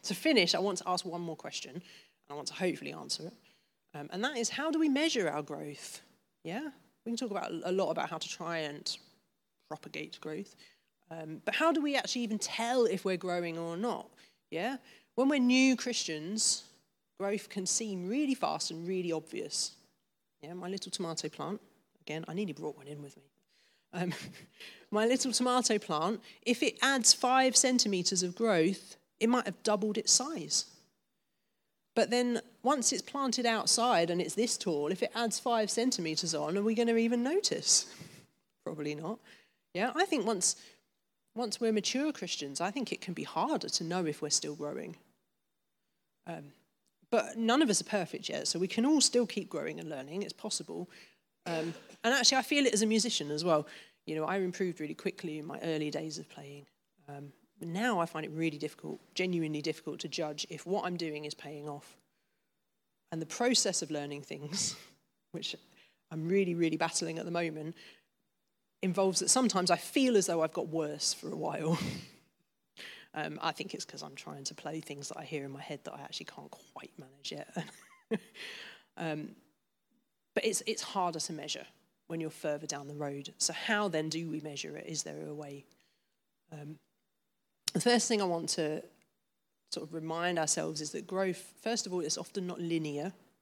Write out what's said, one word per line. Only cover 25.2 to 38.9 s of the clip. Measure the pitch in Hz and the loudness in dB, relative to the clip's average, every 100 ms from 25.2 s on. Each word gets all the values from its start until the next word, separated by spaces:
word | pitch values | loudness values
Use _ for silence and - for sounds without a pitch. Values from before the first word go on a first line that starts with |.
| 262 | 4
tomato | 220 247 247 240 214 | 2 4 4 4 2
plant, | - 151 170 220 - - | 2 0 2 -2 -6 -6
if | - 240 | 0 4
it | 277 - | 2 4
adds | 254 269 220 | 4 6 6
five | - 247 262 262 - | 6 6 6 8 6
centimetres | 262 247 214 190 170 185 | 6 4 4 2 2 0
of | 180 | 0
growth, | 175 226 180 165 196 - - _ _ | 0 4 6 6 2 -8 -20 _ _
it | 214 | 4
might | 247 - | 4 2
have | 175 | -2
doubled | 214 208 214 208 | 2 2 2 0
its | - | 4
size. | - 269 302 151 - - - _ _ _ _ _ _ _ _ _ _ _ | 4 4 -4 0 -2 -2 -14 _ _ _ _ _ _ _ _ _ _ _
But | - 185 | 2 4
then | 240 247 233 - _ | 4 2 0 -4 _
once | 247 294 226 | 0 2 2
it's | 247 | 0
planted | - 285 269 240 233 | -4 -2 0 2 2
outside | 220 - - 240 196 170 | 2 4 4 6 6 4
and | 175 | 2
it's | 160 | 0
this | 196 233 - | 2 0 2
tall, | - 147 147 | 0 0 0
if | 185 | 0
it | - | -2
adds | 226 233 - | 0 -2 0
five | 247 233 214 | 2 2 2
centimetres | 226 254 233 160 156 170 | 2 2 2 0 0 0
on, | 156 151 190 | -2 0 2
are | |
we | 214 | 2
gonna | 226 233 226 | 4 4 4
even | 226 240 | 4 2
notice? | 247 370 415 - - - - - - - - | 2 2 2 0 4 4 4 -14 -18 -18 -20
<laughs> | _ _ _ | _ _ _
Probably | - 156 151 | -10 -6 -4